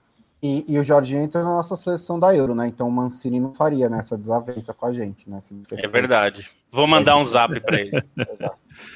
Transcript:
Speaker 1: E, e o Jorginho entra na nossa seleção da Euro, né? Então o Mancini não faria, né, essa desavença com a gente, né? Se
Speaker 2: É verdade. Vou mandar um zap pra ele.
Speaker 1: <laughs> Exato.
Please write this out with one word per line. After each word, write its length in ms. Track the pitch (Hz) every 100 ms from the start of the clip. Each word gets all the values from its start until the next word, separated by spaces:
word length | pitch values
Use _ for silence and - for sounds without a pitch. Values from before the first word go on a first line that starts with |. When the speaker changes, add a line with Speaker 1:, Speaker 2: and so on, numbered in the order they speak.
| _ _ _ _
Speaker 1:
E, 220 | 143 139 151
e 100 | 143
o 40 |
Jorginho 380 | 143 143 127 139
entra 200 | 151 170
na 80 | 175
nossa 260 | 175 170 185
seleção 420 | 180 170 - 170
da 160 | 180
Euro, 200 | 170 131
né? 120 | 117 120
Então 200 | 117 120
o 40 |
Mancini 480 | 123 127 123 131 123
não 120 | 131
faria, 360 | 135 151 139 120
né, 100 | 117
essa 180 | 107 110
desavença 560 | 107 120 120 110 107
com 140 | - 120
a 60 |
gente, 360 | 123 101 104 101
né? 120 | 98
Se 200 | - 101 101
Speaker 2:
É 140 | 107 107
verdade. 640 | 117 127 113 101 101 - _ _
Vou 160 | 127 151
mandar 300 | 156 147 147
um 80 |
zap 360 | 131 120 117 156
pra 200 | - 107
ele. 100 | 101
Speaker 1:
<laughs> 260 | 135 - -
Exato. 420 | 120 - - - _ - -